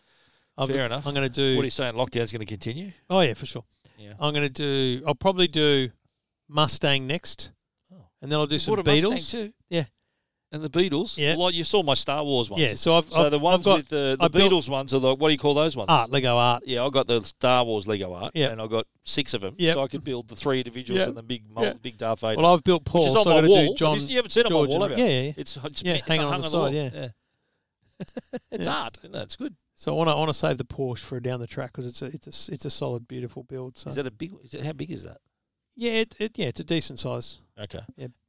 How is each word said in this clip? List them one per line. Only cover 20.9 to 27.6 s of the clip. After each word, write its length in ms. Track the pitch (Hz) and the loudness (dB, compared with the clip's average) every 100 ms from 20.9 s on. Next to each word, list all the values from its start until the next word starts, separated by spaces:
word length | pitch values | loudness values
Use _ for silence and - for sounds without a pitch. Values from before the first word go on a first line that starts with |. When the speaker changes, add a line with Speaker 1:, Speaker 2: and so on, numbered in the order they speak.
| 190 | -2
Speaker 1:
Yeah. 60 | 185 | -2
Speaker 2:
and 80 | - | -4
the 40 | |
big 200 | 117 120 107 | -10 -10 -10
mul-, 100 | 110 107 | -4 -4
Speaker 1:
Yeah. 80 | |
Speaker 2:
big 240 | - 127 110 | -4 -12 -6
Darth 240 | 113 110 | -4 -2
Vader. 160 | 110 110 | -2 4
Speaker 1:
Well, 120 | 165 | 6
I've 100 | 175 | 6
built 200 | 190 170 | 4 0
Speaker 2:
Which 80 | - | 2
Speaker 1:
Paul, 140 | 175 147 | 2 4
Speaker 2:
is 60 | |
Speaker 1:
so 60 | 220 | 6
Speaker 2:
on 60 | 190 | 6
Speaker 1:
I 20 | |
Speaker 2:
my 60 | 160 | 8
Speaker 1:
gotta 80 | 160 | 8
Speaker 2:
wall. 180 | 196 147 | 8 6
Speaker 1:
do 80 | - | 2
John, 180 | 160 143 | 0 0
Speaker 2:
Have 40 | |
you, 60 | 143 | -2
you 60 | 254 | -2
haven't 160 | 226 | 0
seen 100 | 226 | 2
it 40 | 233 | 4
on 60 | |
my 40 | 160 | 4
Speaker 1:
George 100 | 139 | 2
Speaker 2:
wall, 140 | 156 | 2
Speaker 1:
and 80 | 196 | 0
Speaker 2:
have 80 | 208 | 2
you? 60 | 233 | 2
Speaker 1:
Yeah, 160 | 127 | 2
yeah. 100 | 139 147 | -2 -6
Speaker 2:
It's, 200 | - 143 | -10 -10
it's, 260 | 147 147 | -8 -6
Speaker 1:
Yeah, 100 | 180 175 | -2 -2
Speaker 2:
it's 120 | - | 0
Speaker 1:
hanging 140 | 160 | 0
Speaker 2:
hung 100 | 147 175 | 0 -2
Speaker 1:
on 40 | |
the 40 | 160 | -2
Speaker 2:
on 40 | |
the 60 | 165 | 0
wall. 100 | 143 | 0
Speaker 1:
side, 60 | 147 | -2
yeah. 140 | 135 | -4
Speaker 2:
Yeah. 140 | - 127 - _ _ _ _ | -8 -12 -14 _ _ _ _